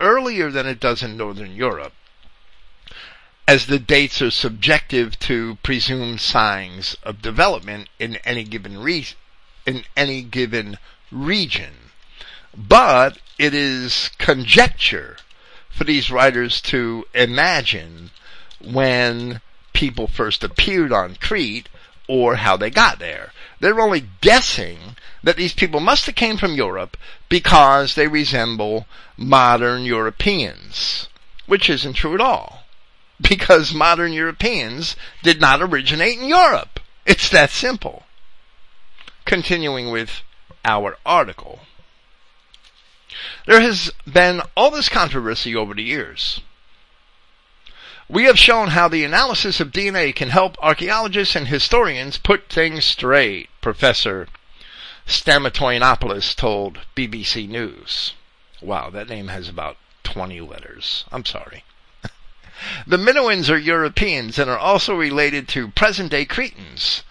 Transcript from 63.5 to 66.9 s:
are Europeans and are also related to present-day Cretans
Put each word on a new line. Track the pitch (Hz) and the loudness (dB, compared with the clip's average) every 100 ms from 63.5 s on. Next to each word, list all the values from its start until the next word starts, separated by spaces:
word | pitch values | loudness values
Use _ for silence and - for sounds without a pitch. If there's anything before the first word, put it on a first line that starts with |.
are | 160 | 2
Europeans | 151 165 151 - 208 143 113 131 | 2 0 0 0 0 -2 -4 -2
and | 135 | -2
are | 120 | 0
also | 170 202 - | 2 2 0
related | 180 151 143 143 143 127 | -2 0 2 0 0 -6
to | 135 110 | -6 -4
present-day | - 220 202 175 147 143 | 0 2 0 -4 -4 -4
Cretans | - 262 - 82 - - | -6 -6 -10 -16 -6 -4